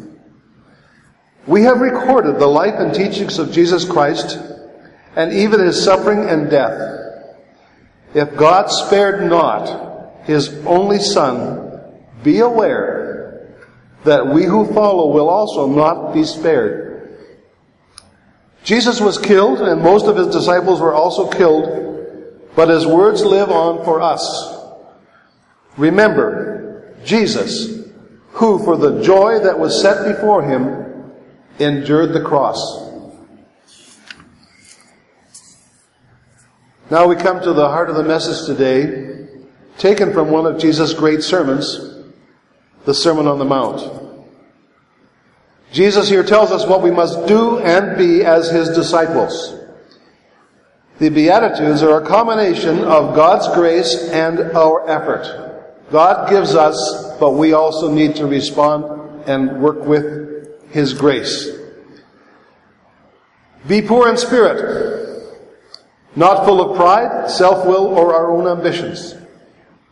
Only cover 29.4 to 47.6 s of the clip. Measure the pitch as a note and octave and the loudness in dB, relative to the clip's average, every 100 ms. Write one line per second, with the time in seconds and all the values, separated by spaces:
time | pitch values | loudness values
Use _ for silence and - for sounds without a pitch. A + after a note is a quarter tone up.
29.4 | F#3+ D#3 D#3 D3 G3 G3+ A3+ - G#3+ G3 | 0 0 -2 2 2 0 -2 -2 0 0
30.4 | C#3 C3 C3 - - - - - - _ | 0 -2 -4 -8 -12 -18 -20 -20 -20 _
31.4 | _ - D3 C#3+ C#3 D3+ D#3+ D#3 D3+ C#3+ | _ -4 -2 -2 0 0 2 -2 -2 0
32.4 | A2+ - - - - - - - - _ | 0 -4 -10 -12 -16 -18 -20 -20 -20 _
33.4 | _ _ _ _ - _ - - _ _ | _ _ _ _ -20 _ -20 -20 _ _
34.4 | _ _ _ - _ _ _ _ _ - | _ _ _ -20 _ _ _ _ _ -20
35.4 | _ _ _ _ _ _ _ _ _ _ | _ _ _ _ _ _ _ _ _ _
36.4 | _ _ _ _ - D#3+ F3+ E3+ F#3 F3+ | _ _ _ _ -2 2 4 2 0 -2
37.4 | E3+ D3+ C#3+ D#3 E3+ D#3 D#3 D#3+ F3 D3+ | 0 2 0 0 -2 -2 -2 -2 -4 -6
38.4 | - C3 C3+ C3 D3+ - - - - - | -6 -2 0 0 -2 -6 -12 -16 -20 -20
39.4 | - _ _ - G3 G#3 G3 E3 D3+ D#3 | -20 _ _ 0 0 2 0 0 0 0
40.4 | E3 - D#3+ D3 D3+ - D#3 D3+ - F#3 | 0 0 0 2 -2 0 0 0 0 -2
41.4 | C3+ C#3 - - - - - _ _ _ | 0 -2 -4 -10 -14 -18 -20 _ _ _
42.4 | _ _ _ _ C#3+ C#3 E3+ D#3 D3 C#3+ | _ _ _ _ -4 0 0 0 0 0
43.4 | C3+ C3+ A2+ - - - - - - _ | -2 -2 -2 -6 -12 -14 -18 -20 -20 _
44.4 | _ _ _ _ _ _ _ _ _ _ | _ _ _ _ _ _ _ _ _ _
45.4 | _ _ _ D3+ G3+ G3+ G3+ G3 - G#3+ | _ _ _ 0 2 2 2 0 2 2
46.4 | G3+ F#3 - F#3+ F3 F3 E3+ E3 E3+ G#3+ | 2 0 0 2 2 2 -2 -2 0 2
47.4 | A#3 A#3 | 2 0